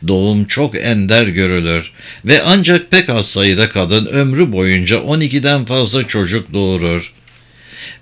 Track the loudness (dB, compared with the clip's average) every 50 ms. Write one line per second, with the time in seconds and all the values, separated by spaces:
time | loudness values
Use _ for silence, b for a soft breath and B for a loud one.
0 | -2 0 0 2 2 2 2 0 0 0 -2 -2 -2 -2 -4 -4 -2 -2 0 0
1 | 2 2 2 2 2 0 0 0 0 0 0 0 0 -2 -2 -2 -4 -8 -14 B
2 | B B B B B 0 2 2 4 2 2 2 4 4 2 2 2 2 2 2
3 | 2 2 0 0 0 0 0 2 2 2 2 2 0 0 0 -2 -2 0 0 0
4 | 0 0 0 0 0 2 2 2 0 0 0 0 0 2 2 2 0 0 -2 -2
5 | -2 -2 -2 0 0 0 -2 0 0 0 0 0 -2 -2 -2 -2 0 0 0 -2
6 | -2 -2 -2 -2 -2 -2 -2 -4 -4 -4 -4 -2 0 0 0 0 0 -2 -2 -4
7 | -6 -8 -16 _ _ _ B B B B B B B B B B B B B B